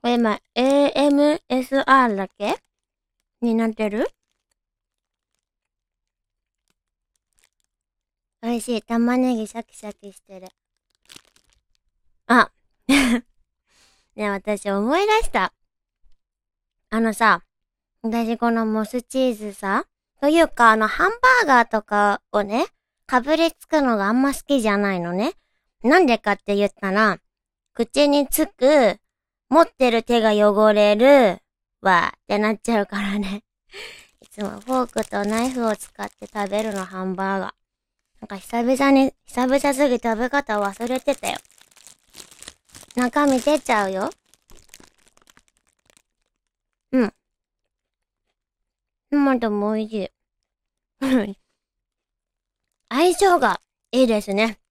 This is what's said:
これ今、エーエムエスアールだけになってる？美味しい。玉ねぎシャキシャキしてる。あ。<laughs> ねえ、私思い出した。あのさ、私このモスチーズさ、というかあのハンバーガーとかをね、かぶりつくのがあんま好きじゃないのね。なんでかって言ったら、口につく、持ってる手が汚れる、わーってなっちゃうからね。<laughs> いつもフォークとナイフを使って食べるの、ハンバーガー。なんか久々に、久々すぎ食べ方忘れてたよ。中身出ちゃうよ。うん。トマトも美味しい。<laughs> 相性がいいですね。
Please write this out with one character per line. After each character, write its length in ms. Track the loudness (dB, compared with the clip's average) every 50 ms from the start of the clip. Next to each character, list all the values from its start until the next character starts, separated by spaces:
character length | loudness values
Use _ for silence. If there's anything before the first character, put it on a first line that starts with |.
こ 60 | -2 0
れ 60 | 0
今、 240 | 0 0 0 -2 -4 _ _ _
エ 80 | -2 0 2 2 2 2 2
ー 40 | 2
エ 160 | 0 2 2
ム 320 | 4 4 2 2 2 0 _ _
エ 140 | -4 -4 -4
ス 160 | -2 -2 -2 2 4
ア 160 | 4 4 4
ー 40 | 2
ル 60 | 0
だ 120 | -4 -6 -8
け 300 | _ _ -6 -6 -6 -6 _ _ _ _ _ _ _ _ _ _ _ _ _ _ _ _
に 140 | -4 -2 -2
な 120 | 0 -2 -4
っ 40 |
て 180 | -4 -4 -6 -6
る？ 180 | -4 -4 -6 -6 _ _ _ _ _ _ _ _ _ _ _ _ _ _ _ _ _ _ _ _ _ _ _ _ _ _ _ _ _ _ _ _ _ _ _ _ _ _ _ _ _ _ _ _ _ _ _ _ _ _ _ _ _ _ _ _ _ _ _ _ _ _ _ _ _ _ _ _ _ _ _ _ _ _ _ _ _ _ _ _ _ _ _ _ _ _
美 80 | -6 -6
味 120 | -6 -6
し 160 | -4 -6 -6 -6
い。 40 |
玉 360 | -6 _ -2 -2 0 0 0 0
ね 180 | 0 0 -2
ぎ 120 | -4 -6 -10
シ 80 | -12
ャ 80 | -14 -16
キ 120 | _ _
シ 100 | -20 -18 -18
ャ 60 | -18
キ 180 | _ -20 -20
し 100 | -20 _
て 180 | _ _ -20 -20
る。 80 | -20 -20 _ _ _ _ _ _ _ _ _ _ _ _ -20 -20 _ _ _ _ _ _ _ _ _ _ _ _ _ _ _ _ _ _ _ _ _
あ。 260 | 0 2 2 2 0 _ _ _ _ _ _ _ 0
<laughs> 0 |
ね 360 | 2 2 2 2 0 -2 -4 _ _ _ _ _ _ _ _ _ _ _ _ _ _ _ _ _ _
え、 140 | -6 -6 -4
私 400 | -4 -6 _ -6 -6 -4 -4 -4
思 280 | -4 -2 -2 0 0 0
い 80 | 0
出 180 | 2 0 0 0
し 80 | 0
た。 220 | -2 -2 -2 -2 _ _ _ _ _ _ _ _ _ _ _ -20 -20 _ _ _ _ _ _ _ _ _ _ _ _ _ _ _
あ 100 | -2 -2
の 140 | 0 0 0
さ、 300 | 2 2 2 2 2 _ _ _ _ _ _ _ _ _ _ _ _
私 360 | -8 -4 -4 -2 -2 -2 -4 -2
こ 120 | 0 0
の 160 | 0 0 -2
モ 200 | -2 -2 -4 -4
ス 160 | -4 -6 -10 -10
チ 140 | _ -4 -2
ー 180 | -2 -2 -2
ズ 180 | -4 -10 -14 -14
さ、 340 | -10 -6 -4 -4 -4 -4 _ _ _ _ _ _ _
と 80 | 0 2
い 100 | 4 4
う 60 | 2 2
か 240 | 2 4 6 6
あ 40 | 6 6
の 100 | 2 -2
ハ 200 | 0 0 0 0
ン 40 |
バ 60 | 0 2 4 4 4 4 4
ー 20 |
ガ 200 | 4 4 4 4
ー 40 | 2
と 120 | -2 -6
か 400 | -4 _ 0 2 2 2 0 -2 _ _
を 120 | -2 -2 -2
ね、 240 | 0 -2 -2 -4 -4 _ _ _ _ _ _ _
か 160 | -2 -2 -2
ぶ 140 | 0 0 0
り 160 | 2 2 0
つ 160 | -2 _ -10 _
く 140 | -2 0
の 160 | 2 2 0 0
が 100 | 0 0
あ 40 |
ん 100 | 0 0
ま 120 | 0 0 -2
好 80 | -6 -4
き 180 | -2 -2 0
じ 80 | 0 0
ゃ 80 | 0 0
な 160 | 0 -2 -2
い 40 | -4
の 120 | -4 -4
ね。 220 | -4 -4 -4 -4 -6 _ _ _ _ _ _ _ _ _ 0
な 160 | 4 4 4
ん 60 | 6
で 120 | 4 2 0
か 140 | _ -4
っ 60 | -4 -4
て 180 | _ -4 -2
言 140 | 0 0 -2
っ 20 |
た 200 | -2 _ -6 -2
ら、 280 | 0 0 0 0 0 -4 _ _ _ _ _ _ _ _ _ _ _
口 340 | -6 -6 -4 0 2 2 2
に 180 | 2 0 0 -2
つ 200 | -2 -2 -2 -4
く、 520 | _ _ 2 4 4 4 4 2 0 -2 _ _ _ _ _ _ _ _ _ _
持 120 | 2 2
っ 100 | 2 2
て 200 | _ _ 0 0
る 100 | 0 0
手 200 | -2 0 0 2
が 100 | 2 2
汚 420 | 2 4 2 2 4 4 2 4 4
れ 220 | 4 4 2 2
る、 480 | 4 6 6 6 6 6 4 0 -2 _ _ _ _ _ _ _ _
わ 320 | 0 2 2 2 2 -2 -6
ー 20 |
っ 40 | _ _ _
て 120 | -4 -2
な 140 | -2 -2 -4
っ 40 | -4
ち 160 | _ -2 -2
ゃ 80 | -2
う 40 | -2 -4
か 140 | -6 -8
ら 180 | -6 -6 -6 -6
ね。 240 | -6 -6 -8 -12 _ _ _ _ _ _ -20 -18 -18
<laughs> 320 | -18 -18 -20 -20 _ _ _
い 60 | -20 _
つ 140 | -14 -10
も 180 | -10 -10 -10 -12
フ 100 | -10 -6
ォ 160 | -4 -4 -4 -4
ー 160 | -4 -6 -6
ク 40 | -6
と 160 | -6 -6 -4
ナ 180 | -2 -2 -2 -2
イ 80 | -4
フ 160 | -4 -4 -4 -4
を 80 | -4
使 280 | -6 -8 -20 _ -14 -14
っ 60 | -14
て 160 | _ _ -20
食 240 | -14 _ -8 -8 -4
べ 140 | -4 -4 -4
る 100 | -4 -6
の、 100 | -8 -10
ハ 200 | -10 -10 -10 -8
ン 120 | -8 -6
バ 220 | -6 -4 -4 -4 -4
ー 20 |
ガ 80 | -6 -8
ー。 40 | -12 _ _ _ _ _ _ _ _ _ _ _ _ _
な 40 | -18
ん 20 | -16
か 100 | -16 -18
久 260 | -14 -6 -4 -2 0
々 280 | 0 2 2 4 4
に、 220 | 6 6 4 2 -2 _ _
久 200 | -10 -4 -4 -2
々 140 | 0 0 0
す 280 | 0 0 0 2 0 0
ぎ 120 | 0 -2
食 180 | -2 -4 -4 -2
べ 120 | -4 -4
方 300 | -4 -4 -4 -4 -4 -4
忘 280 | -4 -4 -6 -8 -8 -6
れ 120 | -6 -4
て 140 | -4 -4 -6
た 160 | -4 -6 -8
よ。 80 | -8 -8 _ _ _ _ _ _ _ _ _ -20 -20 _ _ _ _ -20 -20 -20 -20 -20 -20 -20 -20 _ _ _ _ -20 -20 _ -4
中 320 | -4 -4 -2 0 0 2 2
身 120 | 2 0
出 200 | 0 0 -2 -2
ち 100 | 0 -2
ゃ 160 | -2 0 0
う 60 | -2
よ。 180 | -4 -4 -6 -6 -8 _ _ _ _ _ _ _ -20 -20 _ _ -20 _ -20 _ _ _ _ _ _ _ _ _ _ _ _ _ _ _ _ _ _ _ _ _ _ _ _ _ _ _ _ _ _ _ _ _ _ _ _ _ _ _ _ _
う 140 | 0 0 0
ん。 80 | 0 _ _ _ _ _ _ _ _ _ _ _ _ _ _ _ _ _ _ _ _ _ _ _ _ _ _ _ _ _ _ _ _ _ _ _ _ _ _ _ _
ト 60 | -2 0
マ 220 | 2 2 0 0
ト 120 | -2 -4
も 220 | -4 -2 -2 -2 -4
美 100 | -4 -6
味 80 | -6
し 120 | -8 -8 -8
い。 80 | -8 _ _ _ _ _ _ _ _ _ _ _ _ _ _ _ _ _ _
<laughs> 380 | -4 0 0 0 -2 -4 -10 _ _ _ _ _ _ _ _ _ _ _ _ _ _ _ _ _ _ _ _ _ _ _ _ _ _ _ _ _ _ _
相 260 | -2 0 2 2 2
性 220 | 2 4 4 4 4
が 240 | 2 0 -2 -4 _ _ _ _ _ _
い 140 | 0 2 2
い 20 | 2
で 120 | 2 -2 -2
す 100 | -2 -2
ね。 260 | 0 0 -2 -2 _ _ _